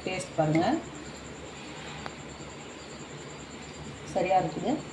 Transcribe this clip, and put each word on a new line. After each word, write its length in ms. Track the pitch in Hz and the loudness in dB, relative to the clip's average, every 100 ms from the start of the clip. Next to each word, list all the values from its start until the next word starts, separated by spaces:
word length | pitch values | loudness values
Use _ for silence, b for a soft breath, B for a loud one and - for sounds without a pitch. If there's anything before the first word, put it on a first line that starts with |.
டேஸ்ட் 320 | - 185 - - | 0 -2 -2 4
பாருங்க. 260 | 156 156 190 330 - - - - - - - - - - - - - - - - - - - - - - - - - - - - - - - - - | 6 8 8 4 0 -8 -10 -10 -10 -10 -10 -10 -10 -8 -8 -6 -8 -8 -10 -10 -10 -10 -10 -10 -10 -10 -10 -10 -10 -10 -10 -10 -10 -10 -10 -8 -2
சரியா 240 | 196 180 190 | 2 6 6
இருக்குது. 300 | 170 151 185 302 - | 6 2 2 2 0